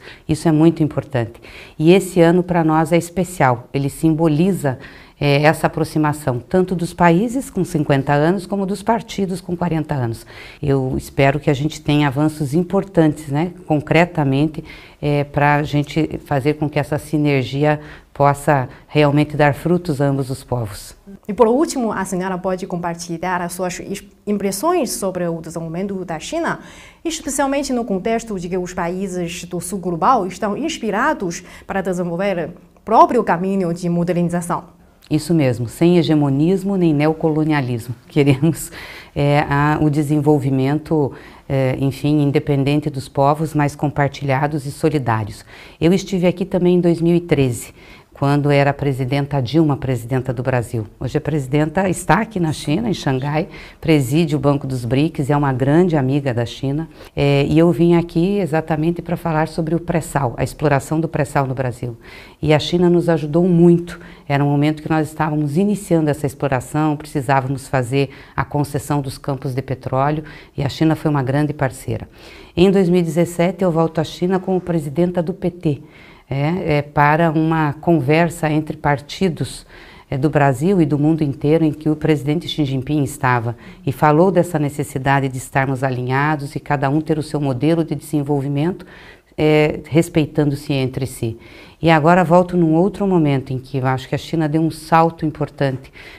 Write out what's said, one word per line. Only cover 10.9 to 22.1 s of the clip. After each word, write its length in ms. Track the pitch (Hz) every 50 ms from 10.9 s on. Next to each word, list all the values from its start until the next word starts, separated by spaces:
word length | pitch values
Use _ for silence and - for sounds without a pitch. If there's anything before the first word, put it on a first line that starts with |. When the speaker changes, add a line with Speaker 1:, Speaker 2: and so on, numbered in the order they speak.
| 139
Speaker 1:
espero 420 | 139 - - - - 135 139 139 151
que 100 | - 165
a 40 | 147
gente 260 | 123 147 151 - -
tenha 280 | - - 147 147 151
avanços 460 | 143 120 143 151 156 151 156 156 127 135
importantes, 760 | 175 180 175 196 196 190 - - 170 160 156 147 - - 135
né, 240 | 135 147 170 180 175 - -
concretamente, 960 | - 156 147 - - - 160 175 175 - 160 147 135 135 139 151 160 151 - - - - - - - - _
eh, 220 | - 147 147 143 143
pra 400 | 143 - 147 143 147 147 147 151
gente 560 | 143 147 147 143 - - 165 156 156 - - -
fazer 300 | - 147 139 117 151 151
com 120 | 151 156
que 120 | 147 - 147
essa 180 | 139 - 156
sinergia 840 | 143 - - - 151 147 147 143 135 127 107 135 139 147 151 151 147 151 - - - - _ -
possa 560 | - 143 143 139 143 - - 147 135 127 120 - - -
realmente 480 | - - 151 151 143 139 147 151 147 147
dar 180 | 139 147 147 135
frutos 440 | - - 165 180 175 180 - 143 127
a 60 | 143
ambos 240 | 139 139 135 139 123
os 140 | 131 - -
povos. 520 | - 123 123 113 104 - - - - - - _ 202 196 - _
Speaker 2:
E 60 | - 202
por 140 | 180 233
último, 440 | 220 240 269 339 330 - 269 240 214
a 140 | - - 190
senhora 320 | -